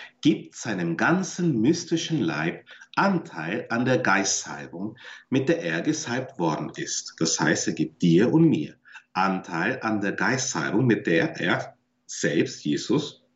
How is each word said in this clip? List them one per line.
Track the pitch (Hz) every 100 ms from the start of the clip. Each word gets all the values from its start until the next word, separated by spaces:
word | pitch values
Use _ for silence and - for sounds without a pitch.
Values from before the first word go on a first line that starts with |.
| - -
gibt | 147 196 - -
seinem | 123 98 85 82
ganzen | 120 190 180 - 170 117
mystischen | 120 170 - 165 - 156
Leib | 85 73 82 - - - - -
Anteil | 196 175 - 85 80 107 -
an | 117 131
der | 123
Geistsalbung, | 101 98 101 - 82 71 69 82 104 - - - -
mit | 127 131
der | -
er | 85 82
gesalbt | 147 - - 120 123 -
worden | 82 78 76 -
ist. | - - - -
Das | 82 -
heißt, | 82 85 -
er |
gibt | 80 78 -
dir | 87 82 123
und | 160 165
mir | 92 71 - - - _
Anteil | 90 95 92 92 82 98 131
an | 120 107
der | 98
Geistsalbung, | 85 98 127 - - 69 104 127
mit | 101 -
der | 82 160 -
er | 92 131 - - _ _ -
selbst, | - - 80 - -
Jesus, | 76 71 - 127 - - _